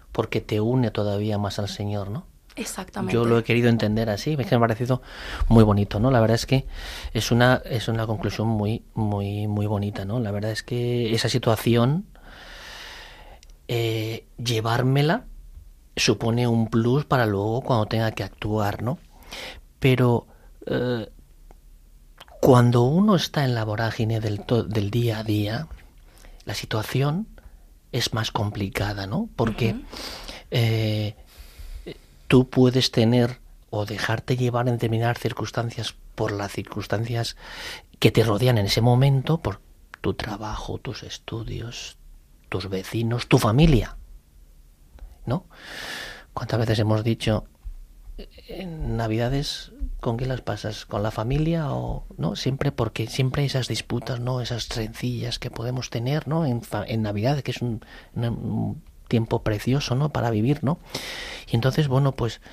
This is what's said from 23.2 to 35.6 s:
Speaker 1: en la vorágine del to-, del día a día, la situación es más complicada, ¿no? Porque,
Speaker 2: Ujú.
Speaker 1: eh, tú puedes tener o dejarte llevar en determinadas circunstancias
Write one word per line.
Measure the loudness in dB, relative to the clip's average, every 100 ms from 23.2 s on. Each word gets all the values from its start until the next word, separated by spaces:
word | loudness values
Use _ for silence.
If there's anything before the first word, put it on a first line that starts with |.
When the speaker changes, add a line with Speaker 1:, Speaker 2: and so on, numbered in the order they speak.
| 2 0 0
Speaker 1:
en | 0
la |
vorágine | -2 -2 -2 0 0 0
del | -2 -2 0
to-, | 0
del | 0 -2 0
día | 0 0 -2
a |
día, | 0 0 0 -4 -8 -14 -20 -20 -20 -20 -20 -16 -10
la |
situación | -8 -4 -4 0 0 0 0 -4 -12 -20 -20 -20 -20 _
es | -4 -2
más | -2 -2
complicada, | -2 -2 -2 -4 -2 -4 -4 -4
¿no? | -4 -4 -2
Porque, | -2 0 -2
Speaker 2:
Ujú. | -2 -8 -14 -12 -12 -14 -16 -4
Speaker 1:
eh, | 0 2 2 0 0 -4 -8 -18 -20 -20 -18 -14 -14 -14 -18 -20 -10 4
tú | 6 6
puedes | 4 6 4 2
tener | 4 4 6 4 0 -18 -20 -8
o | -6 -4
dejarte | -4 -2 -2 -2 0
llevar | 0 2 0
en |
determinadas | 0 0 2 0 0
circunstancias | -4 -4 -6 -4